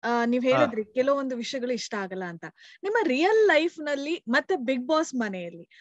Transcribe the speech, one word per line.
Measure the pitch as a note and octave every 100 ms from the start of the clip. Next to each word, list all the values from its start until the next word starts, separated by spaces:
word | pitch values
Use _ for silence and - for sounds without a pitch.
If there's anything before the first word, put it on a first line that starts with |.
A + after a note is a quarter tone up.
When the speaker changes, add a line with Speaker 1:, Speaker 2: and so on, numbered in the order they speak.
Speaker 1:
ಆ, | A3+ A#3+
ನೀವ್ | A#3 B3 B3+
Speaker 2:
ಹಾ. | C4
Speaker 1:
ಹೇಳಿದ್ರಿ | A#3 A3
ಕೆಲವೊಂದು | G#3 B3+ C4 C#4 C4+ A#3+
ವಿಷಯಗಳು | A3+ C4+ B3
ಇಷ್ಟ | A#3+ - G#3+
ಆಗಲ್ಲ | F#3+ F#3
ಅಂತ. | F3 E3+ D#3+ - - -
ನಿಮ್ಮ | G4 A4+
ರಿಯಲ್ | E4 B3+ F4+ A4 G#4
ಲೈಫ್ | D#4 E4+ D#4+
ನಲ್ಲಿ | D4 C#4 C#4+ E4+ -
ಮತ್ತೆ | C4 D4
Bigg | F4+ A#3+ C4
Boss | B3 D#4 D#4 B3+
ಮನೆಯಲ್ಲಿ | G#3+ F#3 E3+ E3 - -